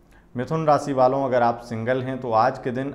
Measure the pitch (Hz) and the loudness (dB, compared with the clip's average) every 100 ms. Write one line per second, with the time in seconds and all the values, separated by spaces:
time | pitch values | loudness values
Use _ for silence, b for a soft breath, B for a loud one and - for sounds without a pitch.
0 | b b b 123 127 160 156 143 143 131 | b b b -8 -4 -2 2 2 2 2
1 | 127 139 135 123 120 120 - 113 113 131 | 4 2 0 2 2 0 -6 -6 -2 -2
2 | 127 131 127 110 127 131 135 123 135 | -2 -6 0 2 2 0 -6 -6 -6